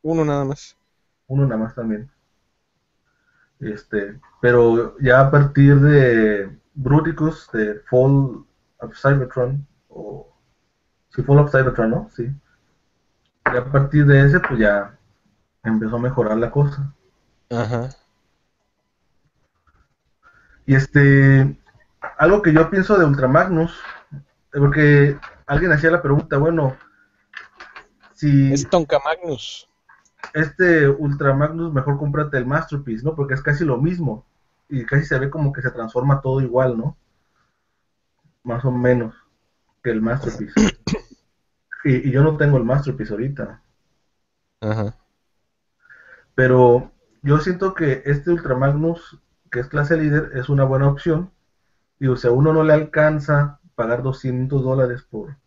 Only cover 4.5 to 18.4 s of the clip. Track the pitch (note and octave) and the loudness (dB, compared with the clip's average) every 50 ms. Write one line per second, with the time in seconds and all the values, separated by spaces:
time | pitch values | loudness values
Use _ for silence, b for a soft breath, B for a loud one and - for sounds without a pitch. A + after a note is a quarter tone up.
4.5 | A#2+ A#2+ A#2 A#2 A#2 A#2 A#2 - - - C#3 B2+ B2 C3 C#3 C#3 D3 C#3+ C#3+ C#3+ | 4 6 4 4 4 2 -2 -4 -6 -4 2 4 6 6 6 6 4 4 2 4
5.5 | - C#3 C#3 C#3 C#3+ C#3 C#3 D3 D3 C#3+ C3 B2 A#2 A2+ A2 G#2+ G#2 G2+ G2 G2 | 4 4 6 6 8 6 6 6 6 6 6 4 4 2 2 2 0 -2 -6 -10
6.5 | - _ _ _ _ D3 C3 B2+ C#3+ D#3 D#3 E3+ D3+ - D3+ D#3 D#3 - - _ | -14 _ _ _ _ -8 -2 0 2 2 2 0 -4 -2 -4 -4 -4 -6 -16 _
7.5 | - A2+ G#2+ G#2 G#2 - _ - - B2 C3 C3+ C#3 C#3 C#3 C3 A#2+ - - _ | -6 -4 -4 -4 -6 -10 _ -2 0 2 2 4 2 2 0 -2 -6 -12 -20 _
8.5 | _ _ _ _ _ _ B2 A2 - - - C#3 C#3 C#3 B2+ B2+ - C3 B2 B2+ | _ _ _ _ _ _ -18 -18 -18 -4 0 0 0 0 -2 -4 -4 -4 -4 -4
9.5 | C3+ C#3+ C#3+ _ _ _ _ _ _ - G#2 G#2 - - - _ _ _ _ _ | -4 -8 -10 _ _ _ _ _ _ -18 -16 -16 -16 -18 -20 _ _ _ _ _
10.5 | _ _ _ _ _ _ _ _ _ _ _ _ _ - - - C#3 D3 D3 C#3+ | _ _ _ _ _ _ _ _ _ _ _ _ _ -8 0 4 4 4 4 4
11.5 | - C3 C3 B2+ A#2 - A2+ A2+ A#2 D#3 - - _ - A#2+ C3 C#3 - _ _ | 2 0 0 0 -2 -2 -2 -2 -2 -4 -6 -10 _ -10 -10 -10 -10 -12 _ _
12.5 | _ _ _ _ _ _ _ _ _ _ _ _ _ _ _ _ _ _ _ - | _ _ _ _ _ _ _ _ _ _ _ _ _ _ _ _ _ _ _ -2
13.5 | B2 B2 B2 C3 C#3 C#3 C#3 C#3 - D3+ D3 C#3+ C#3+ C3+ C#3 C#3+ C#3 - - - | -2 -2 -4 0 0 0 0 2 2 2 4 6 6 6 6 4 4 2 0 -2
14.5 | C3+ A2+ A2 G#2 G2+ G2+ G2+ - - _ _ _ _ _ _ _ _ _ _ _ | -2 0 2 2 2 0 -4 -6 -16 _ _ _ _ _ _ _ _ _ _ _
15.5 | _ _ _ A#2 A2+ G#2+ A2+ A2 A#2 A#2+ A#2+ B2+ C3 - A2+ G#2+ G#2+ A2+ A#2 A#2 | _ _ _ -4 -4 -2 -4 -4 -6 -4 -4 -4 -2 -2 -2 -2 -2 -2 -4 -2
16.5 | - C#3+ C#3+ C#3+ C#3 - C#3 - - _ _ _ _ _ _ _ _ _ _ _ | 0 -2 -2 -2 -2 -6 -10 -12 -12 _ _ _ _ _ _ _ _ _ _ _
17.5 | A#2+ A#2 A#2 G#2+ B2 A#2 A#2+ C3+ - _ _ _ _ _ _ _ _ _ | -6 -6 -4 -4 -4 -6 -8 -8 -14 _ _ _ _ _ _ _ _ _